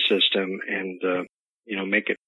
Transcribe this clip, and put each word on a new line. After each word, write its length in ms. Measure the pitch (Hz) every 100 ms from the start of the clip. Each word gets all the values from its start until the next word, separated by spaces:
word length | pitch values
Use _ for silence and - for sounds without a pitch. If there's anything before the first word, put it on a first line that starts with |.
| -
system 500 | 98 - 107 95 98 -
and, 320 | 101 95 90
uh, 200 | 92 90 92 _ _ _
you 120 | - 98
know, 100 | 95
make 240 | 104 -
it 80 | -